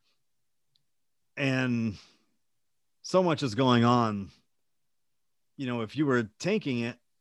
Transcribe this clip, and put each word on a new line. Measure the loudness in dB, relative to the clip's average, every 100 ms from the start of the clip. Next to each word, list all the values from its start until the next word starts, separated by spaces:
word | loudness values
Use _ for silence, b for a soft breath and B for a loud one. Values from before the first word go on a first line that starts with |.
| _ _ _ _ _ _ _ _ _ _ _ _ _ -4
And | -2 0 0 -2 -4 -6 B B _ _ _ _ _ _ _ _
so | -2 2
much | 2 0
is | -2 0
going | 4 4
on. | 4 4 2 -4 -8 -16 _ _ _ _ _ _ _ _ _ _ _ -10
You | -6
know, | -6
if | -6 -4
you | 0
were | 0 0 -4
tanking | -4 -2 -2 -4
it, | -4 -8 _ _